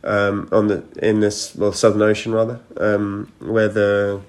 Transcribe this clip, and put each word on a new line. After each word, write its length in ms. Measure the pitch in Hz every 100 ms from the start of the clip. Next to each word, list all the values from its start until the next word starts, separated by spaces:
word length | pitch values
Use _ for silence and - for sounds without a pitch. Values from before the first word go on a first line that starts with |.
um, 440 | - 104 101 101 -
on 160 | 107 104
the, 160 | 92 - -
in 200 | 107 107
this, 340 | 104 101 -
well, 180 | - 101
Southern 300 | 95 110 104
Ocean, 300 | 107 107 117
rather, 280 | 110 113 120 - -
um, 560 | 104 104 104 101 104 -
where 280 | - 110 107
the 520 | 107 104 101 101 101